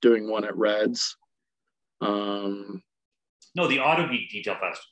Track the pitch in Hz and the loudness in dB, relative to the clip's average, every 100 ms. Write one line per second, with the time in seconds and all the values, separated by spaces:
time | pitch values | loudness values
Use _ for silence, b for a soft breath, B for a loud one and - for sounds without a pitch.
0 | 120 113 107 110 107 101 107 107 107 120 | 6 6 4 -2 -2 0 2 2 0 0
1 | - - _ _ _ _ _ _ _ - | -4 -8 _ _ _ _ _ _ _ -6
2 | 107 104 101 101 101 101 101 95 - _ | -2 -2 -2 -4 -4 -6 -8 -14 -16 _
3 | _ _ _ _ - 180 170 135 135 165 | _ _ _ _ -10 -2 0 2 2 2
4 | 151 123 95 104 104 98 95 - - | 2 -2 -6 -10 -6 -4 -6 -8 -14